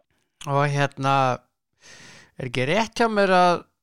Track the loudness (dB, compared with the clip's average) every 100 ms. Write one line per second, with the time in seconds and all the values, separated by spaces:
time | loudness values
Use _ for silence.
0 | _ _ _ -14 -4 0 0 0 -4 -2
1 | 0 2 0 -2 _ _ _ _ -20 -20
2 | -20 -20 -20 -14 -8 -4 -2 -2 -2 -2
3 | -2 2 2 4 4 2 -4 _